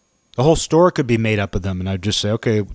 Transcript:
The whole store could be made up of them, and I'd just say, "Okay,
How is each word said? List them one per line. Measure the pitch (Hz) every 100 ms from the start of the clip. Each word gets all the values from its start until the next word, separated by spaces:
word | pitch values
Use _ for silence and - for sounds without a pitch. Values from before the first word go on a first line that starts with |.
| _ _ _ -
The |
whole | 143 156
store | - 156 180
could | 165 127
be | 113
made | 110 104
up | 101
of | 101
them, | 95 92
and | 92
I'd | 95
just | 104 -
say, | 104
"Okay, | 110 123 107 98